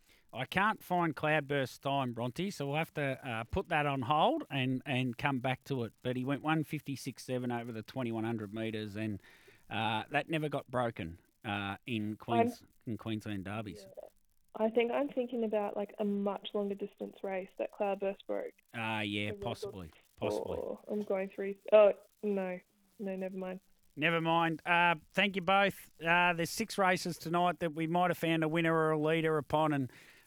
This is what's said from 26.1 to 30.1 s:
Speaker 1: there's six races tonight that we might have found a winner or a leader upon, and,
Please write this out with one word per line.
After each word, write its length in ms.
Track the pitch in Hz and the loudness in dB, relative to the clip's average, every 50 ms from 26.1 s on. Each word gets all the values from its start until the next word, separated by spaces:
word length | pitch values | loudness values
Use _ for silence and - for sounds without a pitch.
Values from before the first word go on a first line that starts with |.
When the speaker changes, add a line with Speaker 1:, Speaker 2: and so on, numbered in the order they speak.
| 170 175 175 175 175 | 4 6 6 4 4
Speaker 1:
there's 160 | 165 170 156 | 2 0 -2
six 280 | - - 226 196 - - | -2 -4 -4 -4 0 4
races 380 | 202 185 185 175 - 175 160 | 4 4 4 4 0 -4 -6
tonight 440 | - - 160 165 175 175 180 175 - | -6 -4 -2 0 2 2 2 2 0
that 140 | 180 170 147 | -2 -4 -2
we 120 | 160 165 | -2 -2
might 240 | 160 170 180 180 180 | 0 2 2 4 2
have 80 | 165 - | 2 2
found 240 | - 165 165 160 160 | 2 2 2 2 2
a 40 | 156 | 2
winner 260 | 156 170 165 165 165 | 2 2 4 4 4
or 160 | 160 160 156 | 4 4 4
a 80 | 156 156 | 2 2
leader 400 | 151 156 160 165 160 160 156 151 | 2 2 2 2 2 2 0 0
upon, 340 | 139 - - 151 156 151 151 | 0 0 2 2 4 4 2
and, 180 | 139 135 120 - - - - | 0 0 -2 -6 -14 -20 -20